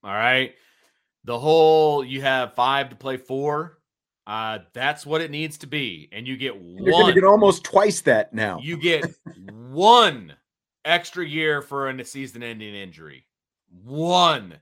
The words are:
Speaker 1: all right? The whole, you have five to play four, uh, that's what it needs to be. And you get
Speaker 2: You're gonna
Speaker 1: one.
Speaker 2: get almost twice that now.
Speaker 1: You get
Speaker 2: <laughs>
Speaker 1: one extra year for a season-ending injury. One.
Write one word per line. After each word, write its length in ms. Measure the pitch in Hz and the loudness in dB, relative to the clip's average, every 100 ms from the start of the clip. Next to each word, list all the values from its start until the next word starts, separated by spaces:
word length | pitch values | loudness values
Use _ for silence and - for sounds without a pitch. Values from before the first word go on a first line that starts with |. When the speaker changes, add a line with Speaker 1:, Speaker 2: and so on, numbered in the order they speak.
Speaker 1:
all 80 | 101 | -6
right? 440 | 101 117 127 127 _ _ _ _ _ _ _ | -2 2 2 -2 _ _ _ _ _ _ _
The 140 | - 120 | -10 -4
whole, 680 | 147 160 160 160 156 147 | 2 6 6 6 4 2
you 180 | 127 135 | -2 -4
have 320 | 139 131 120 | 0 0 -2
five 340 | - 123 139 135 | 0 0 0 -2
to 60 | 110 | -10
play 200 | 135 131 | -8 -8
four, 600 | - 135 143 147 165 _ _ _ _ _ - | -8 -6 -4 -4 -6 _ _ _ _ _ -10
uh, 340 | 110 110 110 85 | -8 -6 -8 _
that's 320 | - 135 147 | -6 -4 -6
what 160 | 143 160 | -6 -6
it 100 | 165 | -4
needs 280 | 147 156 151 | -8 -10 -12
to 80 | 143 | -10
be. 420 | 147 127 85 73 | -6 -6 -10 -16
And 160 | 101 127 | -16 -12
you 100 | 131 | -8
get 180 | 131 | -8
Speaker 2:
You're 360 | 120 123 127 190 | -10 -16 -4 2
gonna 140 | 165 | 6
Speaker 1:
one. 100 | 185 | 6
Speaker 2:
get 100 | 180 | 6
almost 400 | 190 208 202 175 | 6 6 6 2
twice 360 | - 190 208 180 | 2 2 2 0
that 300 | - 113 104 | 2 2 2
now. 260 | 110 107 87 | -4 -6 -6
Speaker 1:
You 140 | 139 165 | -10 -4
get 280 | 165 165 170 - - | 0 0 -2 -10 -20
Speaker 2:
<laughs> 260 | - 95 107 123 | -20 -20 -20 -12
Speaker 1:
one 640 | 139 196 240 214 131 87 71 _ _ _ _ | -4 2 4 2 -2 -16 -20 _ _ _ _
extra 420 | 147 170 170 175 165 | -4 -4 -4 -12 -8
year 340 | 151 156 147 | -4 -4 -4
for 260 | 143 139 135 | -6 -8 -8
a 160 | 131 | -10
season-ending 680 | 127 139 131 110 120 113 107 | -14 -14 -14 -14 -14 -14 -14
injury. 520 | 101 98 80 78 67 _ _ _ _ _ 90 | -14 -16 -18 -20 -20 _ _ _ _ _ _
One. 720 | 110 143 165 180 175 143 95 80 | -14 -8 0 4 4 2 -8 -20